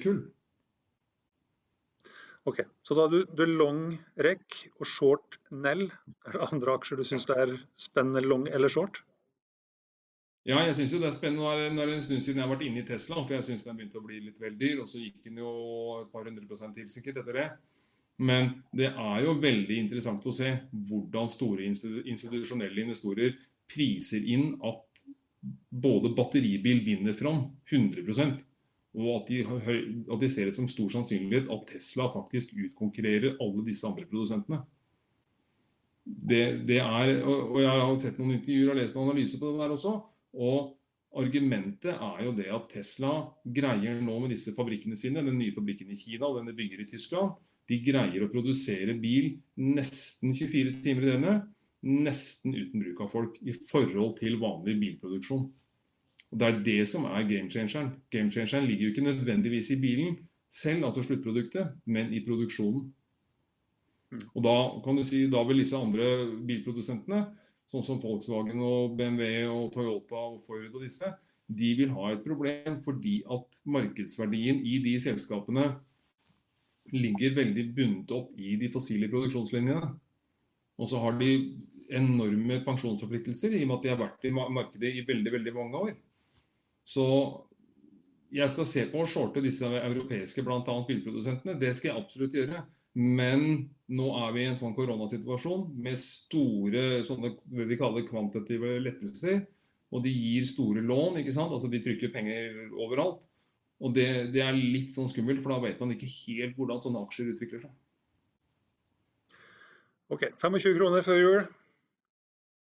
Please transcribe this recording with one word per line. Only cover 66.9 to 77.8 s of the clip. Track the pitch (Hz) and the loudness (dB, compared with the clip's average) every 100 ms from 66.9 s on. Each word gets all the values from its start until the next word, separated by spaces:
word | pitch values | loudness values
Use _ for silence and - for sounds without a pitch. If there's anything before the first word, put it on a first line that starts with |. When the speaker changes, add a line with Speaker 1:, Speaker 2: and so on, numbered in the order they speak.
| 113 185 208 202 - _ _ _ | -6 -2 0 -2 -6 _ _ _
Speaker 1:
sånn | 131 123 | -6 -4
som | 127 | -4
Volkswagen | 110 104 120 110 107 117 123 | -2 -4 -2 -2 -2 -2 0
og | 123 120 120 | 2 0 0
B | 120 | -2
M | 120 | 0
W | 113 113 120 | 0 0 -2
og | 117 117 | -2 -4
Toyota | 127 117 107 - 117 117 110 | -2 -2 -4 -6 -8 -8 -10
og | - | -12
Ford | 110 110 | -12 -12
og | 127 | -12
disse, | 127 - 190 - _ _ - | -12 -8 -8 -8 _ _ -10
de | 107 117 120 | 0 2 4
vil | 135 156 | 2 0
ha | 104 | -2
et | 104 | -2
problem | 151 147 143 147 151 143 143 | -4 -2 -2 -4 -6 -4 -4
fordi | 131 104 104 - | -4 0 -2 -2
at | - - - | -6 -8 -12
markedsverdien | 143 139 104 107 92 - 107 113 120 135 120 | -2 0 0 -4 -8 -4 -2 0 2 2 0
i | 131 | 0
de | 120 123 | 2 0
selskapene | 127 104 - 104 - 131 143 131 - _ _ _ - _ _ _ _ _ - | 0 -4 -4 -6 -2 0 0 -2 -12 _ _ _ -20 _ _ _ _ _ -4
ligger | 131 117 101 131 135 | 0 2 4 2 4
veldig | 113 107 117 | 2 0 -2
bundet | 123 | 2